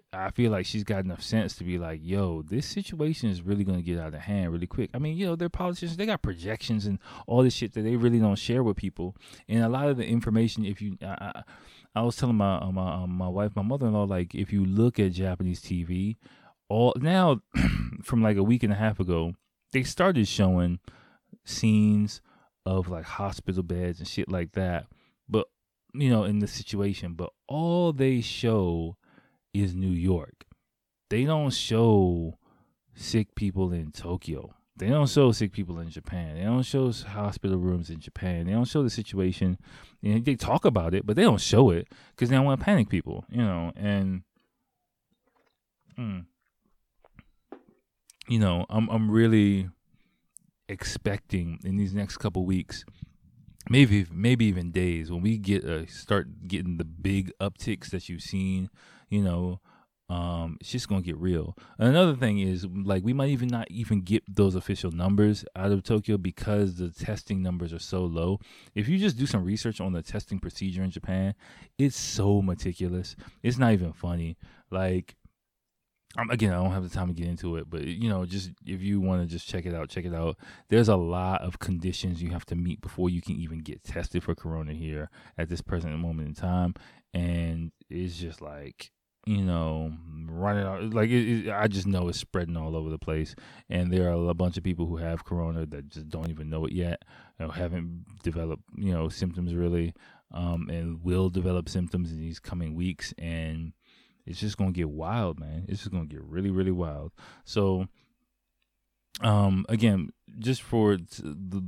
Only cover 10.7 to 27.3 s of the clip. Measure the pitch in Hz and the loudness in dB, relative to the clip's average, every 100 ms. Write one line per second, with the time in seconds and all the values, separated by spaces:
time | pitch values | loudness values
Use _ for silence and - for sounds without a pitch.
10.7 | 101 104 92 95 95 101 - - - - | -4 -6 -8 -8 -8 -10 -12 -16 -20 -20
11.7 | - _ 107 117 - 123 110 98 92 92 | -20 _ -2 0 2 2 4 4 2 0
12.7 | 92 92 87 90 90 90 92 104 104 101 | -2 -2 -2 -2 -2 -2 -2 -2 -2 -2
13.7 | 139 120 107 98 92 87 - 98 101 95 | 0 2 2 2 0 -2 -4 0 2 2
14.7 | 101 120 113 95 90 95 90 92 87 - | 4 4 4 2 2 -2 -2 -2 -4 -4
15.7 | 90 85 90 101 113 - - - _ - | -4 -2 -2 -2 -4 -12 -20 -20 _ -2
16.7 | 107 123 127 151 185 175 120 - - - | 2 4 4 2 4 6 4 0 0 2
17.7 | 50 60 - - 117 110 101 101 120 107 | 2 -4 -8 0 4 4 4 4 4 2
18.7 | 101 110 101 90 85 82 90 _ _ _ | 2 0 0 0 0 -2 -6 _ _ _
19.7 | 131 127 - 185 151 101 - 92 90 87 | -4 -2 2 4 4 2 4 4 4 2
20.7 | 90 - - - _ _ - - - 113 | -2 -8 -20 -20 _ _ -20 -12 0 4
21.7 | 107 107 104 104 - _ _ _ _ 92 | 6 6 6 2 -4 _ _ _ _ -2
22.7 | 95 90 85 82 - 98 - - 92 87 | 0 0 -6 -8 -6 -6 -6 -4 -2 -2
23.7 | 90 90 85 - - - 92 82 95 92 | -2 -2 -4 -6 -4 -2 -2 -4 -2 -2
24.7 | 85 - - _ _ - 107 - _ _ | -2 -6 -20 _ _ -2 -2 -2 _ _
25.7 | _ _ 139 135 113 101 104 104 - - | _ _ 0 2 4 4 0 0 -4 -6
26.7 | 101 101 95 90 82 85 | -2 -2 -2 -8 -8 -10